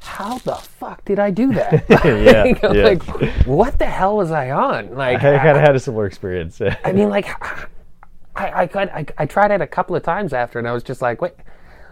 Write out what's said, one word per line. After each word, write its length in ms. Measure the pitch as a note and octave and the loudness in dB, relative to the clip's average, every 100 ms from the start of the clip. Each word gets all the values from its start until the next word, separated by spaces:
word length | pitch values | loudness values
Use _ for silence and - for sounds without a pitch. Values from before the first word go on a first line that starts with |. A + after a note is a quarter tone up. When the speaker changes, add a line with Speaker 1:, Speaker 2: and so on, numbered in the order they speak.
Speaker 1:
"How 360 | - - G3+ B3 | -16 -12 -10 -10
the 160 | - - | -8 -10
fuck 460 | - - A#3 F3+ - | -12 -16 -16 -12 -2
did 120 | G3 | 0
I 120 | G3+ | 0
do 220 | F#3 C4+ | 0 0
that?" 300 | F#3+ - D#3 - | 0 2 2 4
<laughs> 0 | |
Speaker 2:
<laughs> 160 | A3 | 4
Yeah, 380 | E3 G#2+ G#2+ G#2+ | 4 6 6 8
Speaker 1:
Like, 200 | G2+ - | 6 2
I 40 | - | 2
was 80 | G#2 | 4
Speaker 2:
yeah. 80 | |
Speaker 1:
like, 180 | G2+ F#3 - - A#2+ - B2 | 4 2 -2 -4 -2 0 2
"What 320 | C#3+ A#3+ - | 2 2 2
the 80 | D#4+ | 0
hell 300 | - F#3+ G#3+ | 0 0 0
was 120 | E3+ | -2
I 200 | D#3 B2+ | -2 -2
on?" 440 | D3+ C4+ C#3+ G2+ | -2 -2 -4 -6
Like, 240 | B2+ C3 B2 | -4 -2 2
Speaker 2:
I 140 | C#3+ C#3 | 4 4
kinda 200 | D#3 C#3+ | 4 4
Speaker 1:
I, 20 | |
Speaker 2:
had 140 | D3 | 4
a 60 | C3 | 2
similar 240 | - A2 | -2 -4
experience. 560 | G2+ - G2 F2+ E2 - G2 | -4 -6 -6 -6 -6 -4 -4
<laughs> 120 | F2 | -2
Speaker 1:
I 80 | F#2 | -2
mean, 160 | - G#2 | 0 0
like, 180 | G3+ - - - - - - - - - - - - | 0 -6 -10 -12 -12 -14 -16 -18 -20 -20 -20 -14 -8
I, 260 | F#3+ E3+ | -6 -2
I, 40 | F3+ | -2
could, 220 | G3+ F#3+ | -2 -6
I, 160 | - D3+ - | -8 -10 -6
I 100 | D3+ | -4
tried 240 | - G3+ | 0 0
it 100 | G3+ | 0
a 60 | D3 | -4
couple 300 | - F#3+ D#3+ | -6 -4 -4
of 60 | |
times 300 | E3 F3+ F#3+ | -4 -4 -4
after, 260 | B2+ A#2 A#2+ | -4 -6 -6
and 100 | A#2 | -6
I 40 | |
was 100 | A#2+ | -6
just 180 | A#2 C3 | -8 -6
like, 180 | B2 A#2 | -4 -4
"Wait, 100 | F3 - - - - - - | -8 -10 -20 -20 -20 -20 -20